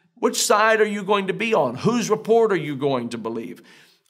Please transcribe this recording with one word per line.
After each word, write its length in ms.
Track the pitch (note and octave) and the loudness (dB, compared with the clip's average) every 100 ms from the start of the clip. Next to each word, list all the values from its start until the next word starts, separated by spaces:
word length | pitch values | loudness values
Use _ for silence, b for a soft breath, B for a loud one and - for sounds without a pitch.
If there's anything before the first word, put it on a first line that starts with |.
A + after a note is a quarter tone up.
| b - | b -2
Which 280 | A3+ A3+ | -2 0
side 380 | - G#3+ A3 A3 | 2 4 4 4
are 40 | G#3 | 2
you 160 | G#3 | -2
going 260 | F#3+ G3+ F#3+ | 0 0 0
to 60 | |
be 200 | E3 A3+ | -4 0
on? 220 | G#3 C3+ B2 | 0 0 0
Whose 340 | F#3 A#3+ F3+ | 0 0 0
report 420 | G#3 F#3+ A#3 A3 | -2 2 4 4
are 60 | F#3 | 0
you 180 | D3 C3+ | -2 -4
going 320 | C#3 B2+ A#2+ | -2 -2 -4
to 80 | A#2 | -8
believe? 440 | A2+ A#2 A2 F2 - b b b | -8 -8 -10 -14 -20 b b b